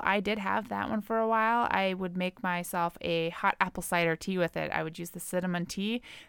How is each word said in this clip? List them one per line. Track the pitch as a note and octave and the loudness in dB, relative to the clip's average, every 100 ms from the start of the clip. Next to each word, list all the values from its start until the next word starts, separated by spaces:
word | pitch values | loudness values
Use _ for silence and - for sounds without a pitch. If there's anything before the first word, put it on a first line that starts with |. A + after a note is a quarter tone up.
I | - G3+ | 4 2
did | G3 G#3+ | 2 -2
have | F#3+ G#3 G#3+ | 0 -2 -2
that | G3+ G#3 | -4 -2
one | A3 | -2
for | G#3 A3+ | 0 0
a | A3 | 2
while. | A3+ A3 A#3 A#3+ | 4 4 4 4
I | F#3+ F#3+ | 4 2
would | F#3 F#3 F3+ | 0 -2 -2
make | F3+ - | -2 -2
myself | F3+ F3 F3 F3+ E3+ - | -2 -2 -2 -2 -2 -2
a | - E3 E3 | -2 0 0
hot | - G3+ - | 0 0 2
apple | F#3 - | 0 0
cider | - F3 E3 | 0 2 4
tea | D#3+ - F#3 | 2 0 2
with | E3 E3 | 2 0
it. | D#3 | -2
I | - | -2
would | D#3+ E3 | -2 -6
use | E3+ | -10
the | F3+ | -10
cinnamon | - F3+ F3+ F3 | -4 -2 0 -2
tea, | F3 - G3+ A#3+ - - | -4 -4 -2 -2 -6 -16